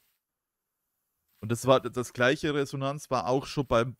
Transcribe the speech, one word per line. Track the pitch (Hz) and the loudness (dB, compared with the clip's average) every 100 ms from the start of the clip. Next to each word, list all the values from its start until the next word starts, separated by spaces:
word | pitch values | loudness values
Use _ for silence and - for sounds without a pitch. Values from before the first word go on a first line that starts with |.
| _ _ _ _ _ _ _ _ _ _ _ _ _ _ | _ _ _ _ _ _ _ _ _ _ _ _ _ _
Und | 104 | -6
das | 117 123 | -2 4
war, | 131 | 4
das | 120 127 117 | 4 -6 -8
gleiche | - 123 156 160 | 0 2 2 -2
Resonanz | 147 139 143 135 147 - | -2 -4 -4 -6 -8 -4
war | 127 92 | -4 0
auch | 131 - | -2 -2
schon | - 139 | -6 2
beim, | 120 123 113 | 2 2 -4